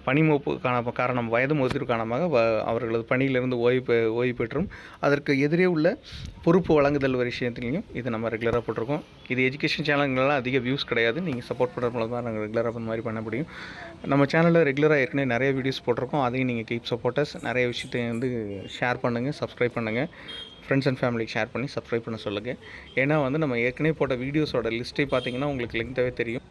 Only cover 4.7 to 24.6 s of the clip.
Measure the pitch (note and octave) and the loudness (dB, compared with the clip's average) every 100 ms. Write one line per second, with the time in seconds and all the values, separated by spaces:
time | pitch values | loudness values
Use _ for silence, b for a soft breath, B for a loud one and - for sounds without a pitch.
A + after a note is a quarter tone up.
4.7 | B B B C#3+ C#3+ C#3 C#3 C#3+ E3 F#3 | B B B 0 2 2 2 2 4 2
5.7 | E3+ D#3+ B3 B B B - - F3+ F3+ | 4 2 2 B B B -4 4 4 6
6.7 | D#3 C#3+ D3 C3+ B2+ B2 B2+ B2 A#2 A#2+ | 4 6 4 2 2 0 -2 -4 -4 -4
7.7 | D#3 A3 D3 B2 A2+ A2+ A2 A#2 A#2+ A#2 | -4 -4 -8 -4 -2 -2 0 0 0 0
8.7 | A2+ A2+ D3 - - - B2+ C3 C#3+ D#3 | -4 -2 -4 -6 -20 -6 0 0 2 -2
9.7 | - D3+ C#3+ C#3+ C3 C3 D3 B2 C3 A#2+ | -2 0 2 2 2 2 2 2 0 0
10.7 | C3+ - A#2+ A#2 B2 F#3 B2 - B2 B2 | -2 -2 2 2 2 -2 -6 -6 -2 -2
11.7 | - A#2+ A#2+ A2+ A#2+ A#2+ A2 G#2+ A2+ A#2 | 0 -4 -2 -4 -4 -4 -4 -4 -2 -2
12.7 | A#2 A2+ A2+ A2+ A2 A2 A2 E3 B B | -4 -4 -4 -4 -6 -4 -4 -6 B B
13.7 | B B B - C#3 C#3 E3 E3+ E3+ D3+ | B B B 0 4 4 6 6 6 4
14.7 | C3+ D#3 D3+ B2+ C#3 C3+ A#2 C#3 C3+ C3 | 4 4 4 2 2 0 2 2 2 0
15.7 | C3 - A#2 B2 D#3+ B2+ B2+ B2+ A#2+ A2 | -2 -2 0 0 0 0 2 0 0 -2
16.7 | A#2 - A#2 B2 B2 D3 - A2+ A#2+ B2 | -6 -4 -2 0 0 -2 -4 -4 0 0
17.7 | A#2+ C3 B2+ A#2 A#2 B2+ B2 G#2 G2 G#2+ | -2 -6 -4 -2 -2 -2 -4 -6 -8 -10
18.7 | - B2 B2 B2+ A#2 B2+ D3+ A#2 - B2 | -4 -2 0 0 0 -2 -4 -6 -2 -2
19.7 | - A2+ A2+ D#3 B B B B - - | 0 -4 -2 -4 B B B B -18 0
20.7 | C#3 C3+ B2+ B2+ A#2+ A2+ A#2+ A2+ A#2 C3+ | 2 2 0 0 0 -2 -2 -4 -4 -6
21.7 | - - A#2 A#2 A2 - G2+ A2+ C#3 B | -6 -4 -4 -4 -8 -4 -6 -6 -10 B
22.7 | B B - C3+ D#3 C3+ C#3+ D#3 A#2+ A#2+ | B B 0 2 2 2 0 0 2 0
23.7 | B2 D3+ D#3 C#3 C3 B2+ D3 D3 B2+ | 2 0 2 0 0 -2 0 0 0